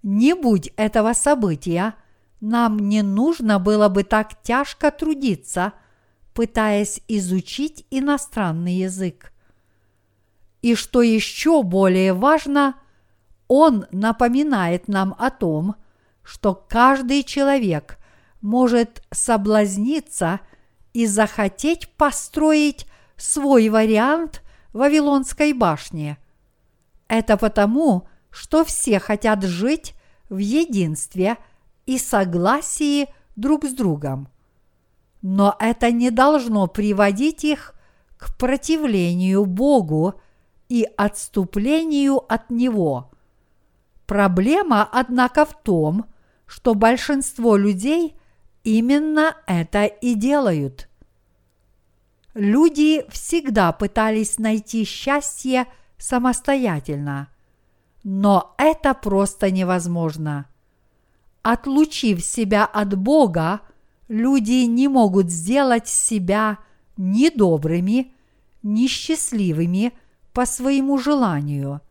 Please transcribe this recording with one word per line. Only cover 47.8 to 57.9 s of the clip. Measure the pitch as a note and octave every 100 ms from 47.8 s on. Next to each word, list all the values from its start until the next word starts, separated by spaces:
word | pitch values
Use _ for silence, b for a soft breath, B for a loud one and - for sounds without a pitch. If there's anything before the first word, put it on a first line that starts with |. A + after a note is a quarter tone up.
| A#3+ E4 D#4+ - _ _ _ _
именно | A3 A3 A#3+ C#4+ D#4 D4+ G#3+ - -
это | F3 E3 G#3
и | G#3 - B3
делают. | A3 A#3+ C#4+ A#3+ D#3+ C#3 C3 - _ _ _ _ _ _ _ _ _ _ _ _ _ _
Люди | A3 G3+ A#3+ D#4+ D4 D4+ D#4 -
всегда | - - E4 C#4+ G#3+ F3
пытались | E3 G3+ - A3 A3 G#3+ -
найти | A3 A3 G#3+ A3+
счастье | G#3 - C4+ C#4+ C#4 - B3+ B3+ B3 b b b
самостоятельно, | - B3 B3+ A#3+ - C#4 A#3+ D#3 C3+ C#3+ C#3+ C#3 C#3 _ _ _ _ _ _